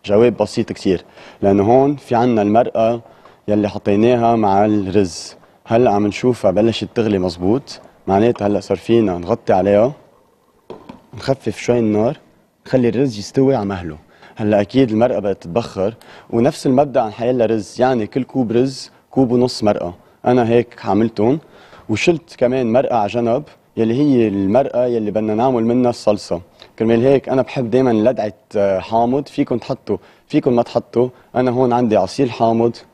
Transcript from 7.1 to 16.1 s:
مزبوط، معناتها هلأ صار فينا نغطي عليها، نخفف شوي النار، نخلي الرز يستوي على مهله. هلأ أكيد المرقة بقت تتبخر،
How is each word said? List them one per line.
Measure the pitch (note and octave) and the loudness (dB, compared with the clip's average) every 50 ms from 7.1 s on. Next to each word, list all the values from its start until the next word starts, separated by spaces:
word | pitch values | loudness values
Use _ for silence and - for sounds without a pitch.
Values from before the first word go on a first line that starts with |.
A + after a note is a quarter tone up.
| G2+ F#2+ | 0 0
مزبوط، | F#2 F2+ E2 F2 F2+ F#2+ A2 C3+ - - - - - - _ _ _ | -2 -4 -4 -2 0 0 0 0 -2 -8 -16 -20 -20 -20 _ _ _
معناتها | - F#2+ G2 A2 A#2+ A#2 - G#2 | -2 0 2 2 2 0 0 -2
هلأ | G2+ G#2 F#2+ | -2 -2 -2
صار | F#2+ - G2 | -2 -4 -6
فينا | F2+ - - A#2 A#2 A2+ G2 F2 F2 | -4 0 0 2 2 2 0 -2 -4
نغطي | F2 F2 A2+ A2+ - - G#2+ | -4 -4 -6 -4 0 0 0
عليها، | F#2 F#2 G2+ G2+ G2+ A2 C3+ D3 - - _ _ _ _ _ _ _ _ _ _ _ _ - - - - - - - _ _ - | 2 2 2 2 2 2 2 -2 -8 -16 _ _ _ _ _ _ _ _ _ _ _ _ -20 -20 -20 -20 -20 -20 -20 _ _ -18
نخفف | A2+ - - C3+ - - A#2 G2+ - | -8 -4 -4 -4 -4 -4 -8 -8 -6
شوي | - - A#2+ A#2+ | -2 -2 0 0
النار، | A2+ G#2+ G#2 G#2 A2 B2 D3+ - _ _ _ _ _ _ _ _ _ | 0 0 0 0 0 -2 -2 -6 _ _ _ _ _ _ _ _ _
نخلي | - - C3 A#2+ A#2 | -2 0 0 0 0
الرز | F#2+ A2+ C#3+ C#3 A2 G2+ | 0 0 -2 -2 -2 -6
يستوي | G2 - - C3+ C3+ C3+ C3+ | -12 -4 0 0 2 2 2
على | A#2+ G2+ | 0 -2
مهله. | G2 G2 F2+ F2 E2 D2+ D#2 - _ _ _ - - - | -4 -6 -6 -8 -10 -12 -14 -18 _ _ _ -20 -20 -10
هلأ | - A2+ G#2 G#2+ G2+ | -6 -2 0 2 2
أكيد | G#2 - - C3 C3+ A#2 | 0 2 2 2 2 2
المرقة | G#2+ G#2+ A#2 B2+ A#2+ G2+ | 2 0 0 0 0 -2
بقت | G2 G#2 F#2+ - - | -4 -4 -6 -6 -8
تتبخر، | F2 E2+ A2+ A2+ D2 - G2 F#2 G#2+ A#2 - - - | -6 -6 -6 -6 -4 -4 -4 -4 -4 -4 -8 -16 -20